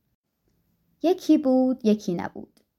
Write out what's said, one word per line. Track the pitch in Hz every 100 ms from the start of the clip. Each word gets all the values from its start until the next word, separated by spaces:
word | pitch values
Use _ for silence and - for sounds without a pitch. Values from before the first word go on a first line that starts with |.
| _ _ _ _ _ _ _ _ _ _
یکی | 311 370 - 311
بود، | 285 254 254 262
یکی | 214 208 -
نبود. | 175 - - - _ _